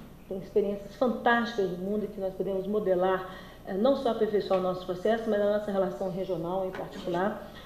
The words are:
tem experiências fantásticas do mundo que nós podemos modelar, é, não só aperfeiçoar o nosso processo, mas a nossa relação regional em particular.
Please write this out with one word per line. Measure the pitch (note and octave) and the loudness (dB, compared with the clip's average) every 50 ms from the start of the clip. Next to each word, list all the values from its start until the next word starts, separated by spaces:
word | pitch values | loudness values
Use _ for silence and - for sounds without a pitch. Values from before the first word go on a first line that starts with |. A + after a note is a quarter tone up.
| - - - - - - | -16 -18 -18 -16 -12 -10
tem | F#3+ G3 | -8 -8
experiências | - - - G#3 G3 G3 G3+ - - - - | -6 -2 2 2 2 2 0 -4 -6 -10 -4
fantásticas | - C4 A#3+ - - - B3 A#3 A#3 A3+ G#3+ - - F#3+ F3+ | 0 2 2 2 2 4 4 4 4 4 0 0 0 0 0
do | F3 F3+ | -2 -2
mundo | F#3 G3 G#3 G#3+ G3+ | -4 -2 -2 -2 -2
que | - - G3+ | -4 -4 -4
nós | F#3+ F#3+ F#3+ | -4 -4 -2
podemos | - F#3 G3+ F#3+ F#3+ F#3 F#3+ | -2 -2 -2 -2 -2 -2 0
modelar, | G#3 G#3+ F#3 F#3 F#3 F3 F3+ F#3+ F#3+ F#3 - - - - - - - - - | 0 0 2 2 4 4 4 4 2 2 0 -4 -10 -12 -14 -16 -16 -14 -10
é, | - F#3+ | -6 0
não | F#3 G#3+ C4 C#4 | 4 4 4 4
só | C4+ - A#3+ | 4 2 0
aperfeiçoar | A3 A3+ A3 G3+ G#3 G3+ F3+ - F#3+ F#3 | 2 2 2 2 2 2 2 2 2 2
o | F#3 | 2
nosso | F#3 F3+ F3+ - | 2 0 -2 -4
processo, | - F3+ F3+ - G#3+ A3+ A3+ A3+ A3+ | -6 -4 0 2 2 2 2 2 2
mas | G#3 G3+ | 2 2
a | G#3 G3+ G#3 G#3 | 4 4 2 2
nossa | G#3 - G3 | 0 0 0
relação | F#3+ F#3+ F3+ F3+ - G3 F#3 | 2 2 0 0 -2 -4 -2
regional | F3 F#3+ F#3 F#3 F3+ D#3+ E3+ E3+ F#3 F#3+ F#3+ | -2 -2 -2 -2 -2 -2 -2 -2 -2 -2 -2
em | F#3 | -2
particular. | F#3 - - E3 - - - F3+ E3+ F3 F#3 G#3+ G#3+ - - - - - - | -4 -6 -8 -8 -10 -8 -4 -2 0 0 2 0 0 -4 -8 -12 -14 -16 -16